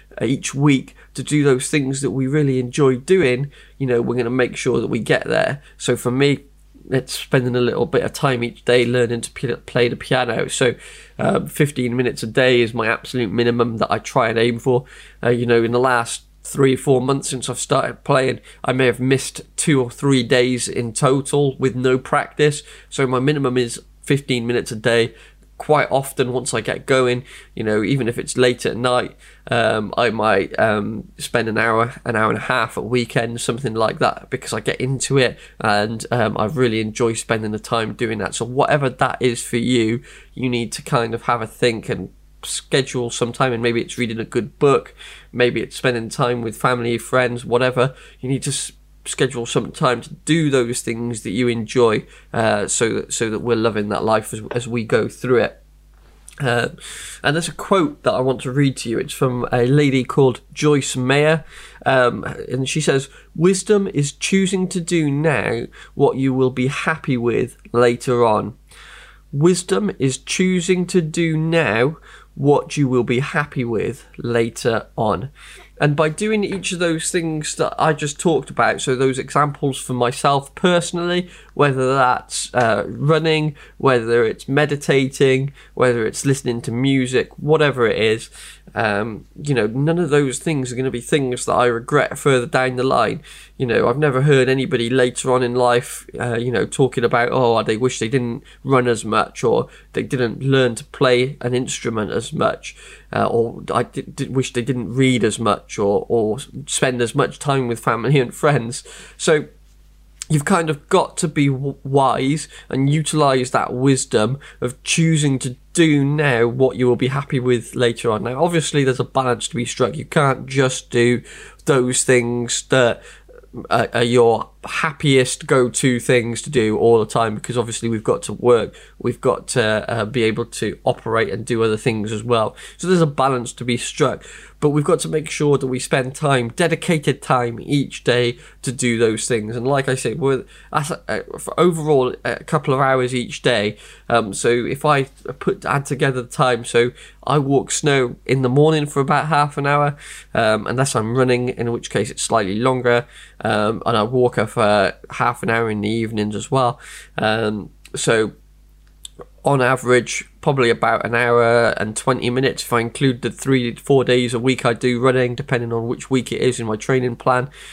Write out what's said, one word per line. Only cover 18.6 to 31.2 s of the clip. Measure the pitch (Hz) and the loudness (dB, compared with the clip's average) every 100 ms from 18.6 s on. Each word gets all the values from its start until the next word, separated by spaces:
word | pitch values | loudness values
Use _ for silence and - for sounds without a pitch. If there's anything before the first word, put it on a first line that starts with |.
I | - | -4
may | 127 127 | 2 2
have | 120 | 2
missed | 127 131 - - - - | 2 0 -2 -12 -16 -6
two | - 139 | 0 2
or | 120 | 0
three | - 143 135 | -2 0 2
days | 117 127 127 123 - | 2 2 2 0 -4
in | - 117 | -6 -6
total | 110 143 135 135 143 143 131 | 0 2 2 0 0 0 0
with | 131 123 | -2 0
no | 127 127 | 0 0
practice. | - 147 - - 147 147 - - - | 0 -2 -2 0 0 0 -10 -20 -14
So | - 123 | -2 0
my | 127 | 2
minimum | 135 151 131 127 | 0 0 0 0
is | 120 - - - | -2 -6 -16 -14
fifteen | - 143 143 123 117 | -2 -2 0 -2 0
minutes | 120 - | -2 -2
a | 110 | -4
day. | 120 117 113 - - - - - | 0 2 0 -4 -20 -20 -20 -12
Quite | - 151 - | 0 2 2
often, | 131 139 - 123 | 0 -2 -4 -2
once | 123 123 | -2 -2
I | 113 | -4
get | 107 - - | -4 -6 0
going, | 131 127 123 123 - - - | 2 2 0 -4 -20 -18 -6
you | |
know, | 110 107 | -2 0
even | 101 135 113 | 2 0 0
if | 117 | -4
it's | - 123 | -6 2
late | 127 120 | 2 2
at | - 113 | -4 -2
night, | 127 123 - - - - - | 0 0 -2 -10 -20 -18 -4
um, | 120 113 110 107 - | 0 2 0 -2 0
I | 120 | 0
might, | 110 107 98 92 - | 0 2 2 0 0
um, | 110 104 104 113 - | 0 0 -2 -8 -12
spend | - | -14